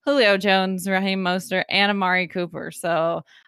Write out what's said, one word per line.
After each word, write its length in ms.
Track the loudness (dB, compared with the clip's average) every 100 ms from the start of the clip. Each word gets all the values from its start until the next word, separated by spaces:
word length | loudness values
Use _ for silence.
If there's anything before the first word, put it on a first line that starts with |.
Julio 320 | 0 4 4 4
Jones, 540 | 2 2 0 -4 -2
Raheem 300 | 0 0 -2
Mostert, 400 | -2 -2 -2 -4 0
and 220 | 2 2
Amari 360 | 2 0 0 -2
Cooper. 440 | -4 -6 -8 -12
So 500 | -8 -2 0 0 -4 -8 _